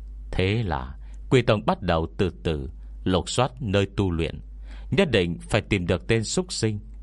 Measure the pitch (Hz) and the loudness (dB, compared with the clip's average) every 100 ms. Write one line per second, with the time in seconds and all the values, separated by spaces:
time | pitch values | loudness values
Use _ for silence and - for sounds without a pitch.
0 | - - - - 95 110 104 71 64 - | -14 -14 -6 0 2 2 0 -2 -4 -12
1 | - - - 131 113 107 131 185 87 82 | -14 -14 2 4 6 4 2 0 2 2
2 | 82 - 92 - 87 76 67 - - - | 2 0 0 0 -2 -2 -4 -10 -14 -6
3 | 90 92 - - 131 - 107 98 98 - | 0 2 2 0 0 0 0 2 2 0
4 | 98 82 80 - - - - - - - | 0 0 -2 -4 -12 -14 -14 -12 -2 2
5 | 190 113 87 85 - 110 - 101 85 90 | 4 4 2 0 0 0 2 2 2 0
6 | - 113 107 - 180 - 110 104 - - | 2 0 0 -2 -4 -2 -2 -2 -8 -10